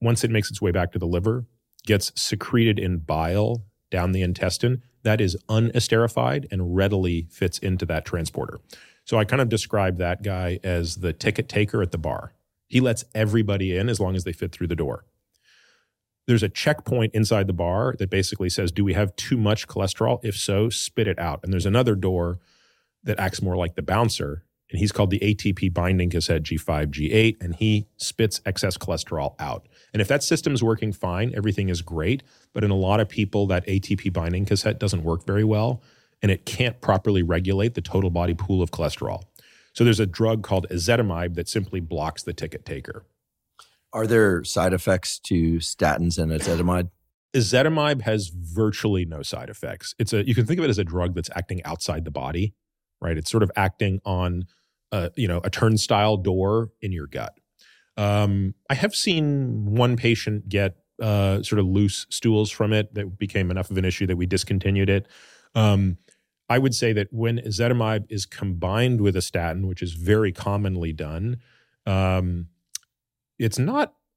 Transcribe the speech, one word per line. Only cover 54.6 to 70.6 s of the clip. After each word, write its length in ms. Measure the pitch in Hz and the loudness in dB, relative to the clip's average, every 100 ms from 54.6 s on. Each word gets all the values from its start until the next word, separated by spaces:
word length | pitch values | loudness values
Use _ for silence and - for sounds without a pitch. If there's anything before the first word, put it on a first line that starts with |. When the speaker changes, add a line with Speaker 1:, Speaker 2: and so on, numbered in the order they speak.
| _ _ - | _ _ -6
Speaker 1:
a, 200 | 104 85 - | -4 -4 -2
you 120 | 92 | -2
know, 120 | 87 | -2
a 60 | 98 | -2
turnstile 680 | - 113 107 - 117 107 107 | 2 4 4 4 4 4 2
door 540 | 98 92 98 110 113 _ | 0 0 2 0 -2 _
in 100 | 101 | -6
your 140 | 90 71 | -6 -8
gut. 320 | 69 52 - _ _ _ _ _ - | -10 -10 -14 _ _ _ _ _ -2
Um, 580 | 104 104 104 98 95 - - | 0 2 2 2 0 -4 -4
I 60 | |
have 200 | 127 214 | -2 0
seen 720 | - - 170 147 143 127 113 | 0 0 2 2 0 0 -2
one 320 | 101 113 123 117 | 0 2 4 4
patient 520 | 117 117 - 104 95 | 2 0 -2 -6 -2
get, 280 | 98 98 - _ - | 0 0 -4 _ -4
uh, 420 | 110 104 98 101 | 0 4 4 2
sort 160 | 101 107 | 2 2
of 80 | 95 | 4
loose 400 | 98 101 - - | 4 2 0 -8
stools 400 | - 120 107 107 | -2 2 2 2
from 240 | - 107 | 0 0
it 180 | 107 104 | 2 0
that 240 | 104 98 95 | -4 -8 -6
became 320 | 101 101 90 | -4 0 0
enough 200 | 92 90 | -2 -2
of 80 | 95 | 0
an 60 | 92 | 0
issue 200 | - 95 | 0 0
that 100 | 87 | 0
we 100 | 90 | 0
discontinued 640 | 95 - 98 98 98 98 | 0 0 0 2 2 4
it. 160 | 98 - - - - _ | 2 0 -14 -20 -20 _
Um, 420 | 113 107 98 95 87 _ _ _ _ - | 2 4 4 2 -2 _ _ _ _ -2
I 80 | 120 | 2
would 160 | 135 | 2
say 180 | 127 117 | 0 0
that 160 | 107 98 | 0 -2
when 260 | 113 113 117 | -2 -2 -2
ezetimibe 680 | 110 98 120 123 110 110 - | -4 0 2 2 0 -2 -4
is 160 | 107 - | -8 -8
combined 760 | - 101 87 90 104 127 120 | -6 -6 -4 -2 0 2 2
with 160 | 101 90 | 2 0
a 60 | |
statin, 440 | - 90 85 87 95 | -2 -2 -2 -2 -4
which 160 | 90 | -4
is 120 | 87 | -8
very 380 | 82 85 107 104 | -4 2 2 2
commonly 600 | 85 101 101 | -2 -2 -2